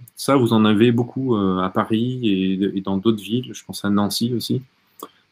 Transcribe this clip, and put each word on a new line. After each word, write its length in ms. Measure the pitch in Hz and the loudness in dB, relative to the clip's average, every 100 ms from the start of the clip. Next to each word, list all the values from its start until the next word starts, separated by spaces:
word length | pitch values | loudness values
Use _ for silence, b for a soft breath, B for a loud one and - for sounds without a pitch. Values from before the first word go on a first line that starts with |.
| - - | -14 -8
Ça, 220 | - 139 | 0 2
vous 160 | 113 | 4
en 120 | 113 107 | 4 4
avez 260 | 104 120 | 6 4
beaucoup, 440 | 120 120 131 131 110 | 4 0 -2 0 0
euh, 240 | 95 92 | 2 0
à 100 | 92 | -2
Paris 500 | 110 104 110 123 127 | -2 0 0 -2 -2
et, 540 | 117 95 95 95 98 98 | 0 0 0 0 -2 -2
et 40 | |
dans 160 | 95 98 | -4 -2
d'autres 240 | 113 110 | 0 0
villes. 280 | 98 120 127 | -2 -6 -6
Je 120 | 107 - | -12 -14
pense 180 | - 104 | -8 -2
à 40 | |
Nancy 440 | 101 104 - 120 | 0 0 -2 -2
aussi. 280 | 117 - 127 131 _ _ B B B B | -4 -4 -6 -6 _ _ B B B B